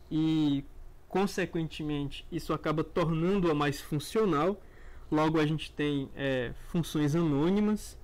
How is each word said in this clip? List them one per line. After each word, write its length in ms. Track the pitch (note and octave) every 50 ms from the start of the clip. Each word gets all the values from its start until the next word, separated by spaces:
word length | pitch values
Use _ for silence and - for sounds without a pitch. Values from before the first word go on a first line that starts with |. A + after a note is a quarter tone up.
| - -
e, 560 | D#3 D3+ D#3+ D#3+ D#3+ D#3 D3+ D3 C#3+ C#3 C#3+ - - - - - - - - -
consequentemente, 1160 | - F#3+ G3+ F#3 - G3+ F3 E3 - E3+ D#3+ D3+ - - D#3 D3+ D3 C#3+ C#3+ C#3 - - - -
isso 220 | E3+ D#3 - - D#3+
acaba 320 | D3 - D#3 D3+ D#3 D#3
tornando-a 680 | - - F#3 E3 D#3+ E3 D#3 E3 F3+ G3+ G3+ F3+ E3 D3+
mais 260 | D3 C#3+ C#3+ C#3 -
funcional. 840 | - - D#3+ C#3+ - - - A3 A3 G3 D#3 C#3 D#3 F#3 G#3 - - - - - - - - - - -
Logo, 300 | D#3 D3+ D#3 D#3+ D#3 D#3+
a 60 | D3+
gente 260 | D3+ D#3+ D3 - - -
tem, 360 | - D3 D3 C#3+ C#3 C#3 - -
é, 380 | - C#3 C3+ C3 B2+ A#2+ A#2 - - - -
funções 480 | - F3 D3+ - - D#3 D3+ C#3+ D3+
anônimas. 840 | E3+ E3+ D#3 C#3+ C3+ D#3 F3 G3+ G#3 G#3 G#3 G#3+ G3+ - - - -